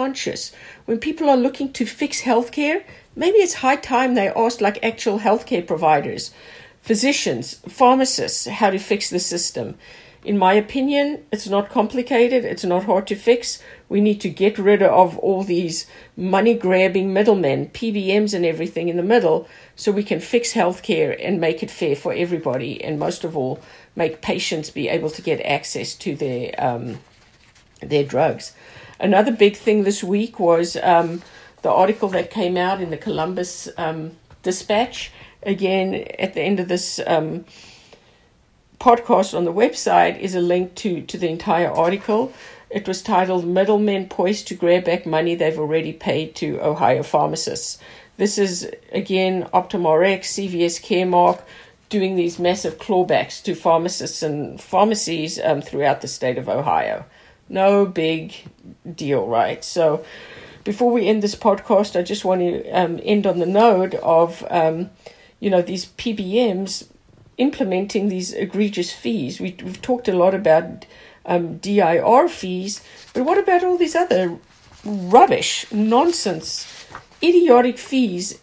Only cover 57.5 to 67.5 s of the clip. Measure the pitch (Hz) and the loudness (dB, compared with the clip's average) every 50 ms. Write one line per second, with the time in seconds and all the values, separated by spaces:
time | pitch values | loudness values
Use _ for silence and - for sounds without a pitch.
57.5 | - 190 190 196 202 202 202 190 180 175 160 160 160 160 160 175 - - - - | -2 2 2 4 4 4 2 0 0 -2 -2 -2 -2 -4 -6 -12 -16 -18 -20 -20
58.5 | _ _ _ - - _ _ 175 165 - 156 139 139 123 95 113 117 117 101 - | _ _ _ -20 -20 _ _ -16 -12 -8 -2 0 0 0 0 0 2 2 2 0
59.5 | - - - - - 175 165 156 151 156 - - - - - - - - - - | -2 -6 -8 -6 -2 2 2 2 2 0 -6 -12 -18 -20 -20 -20 -20 -20 -20 -20
60.5 | - - - 202 202 - 247 240 233 247 196 190 214 214 202 202 - - - 220 | -20 -10 -8 -8 -2 0 2 2 2 2 2 2 2 2 0 -2 -4 0 2 0
61.5 | 196 202 - - 220 190 208 - - 180 180 - 208 208 - 185 185 185 175 175 | 0 0 0 2 2 2 2 2 -2 -4 -2 -2 -6 -4 0 0 0 2 0 -2
62.5 | 175 - - - - 185 180 165 170 - - - 208 208 196 196 175 180 170 170 | -2 -4 -6 -2 0 0 0 0 -2 -6 0 0 0 2 2 2 0 0 0 2
63.5 | 190 208 226 233 202 185 185 185 156 - - 160 165 160 170 165 175 - - - | 4 6 6 6 6 4 2 0 -4 -2 0 4 4 4 4 2 0 -10 -8 -2
64.5 | - 175 160 160 160 165 185 - - _ _ - - _ - _ _ _ - 208 | 0 2 2 2 0 -2 -8 -8 -10 _ _ -20 -20 _ -20 _ _ _ -2 2
65.5 | 190 180 175 180 185 180 - - _ - - 240 214 - 190 180 196 240 247 226 | 2 2 2 0 -6 -8 -8 -12 _ -8 -6 -6 -4 -4 -6 -2 0 0 0 0
66.5 | 180 185 196 190 - - - - _ _ _ _ _ _ - - _ - 254 294 | 0 -2 -4 -6 -8 -10 -10 -14 _ _ _ _ _ _ -20 -20 _ -2 -2 -2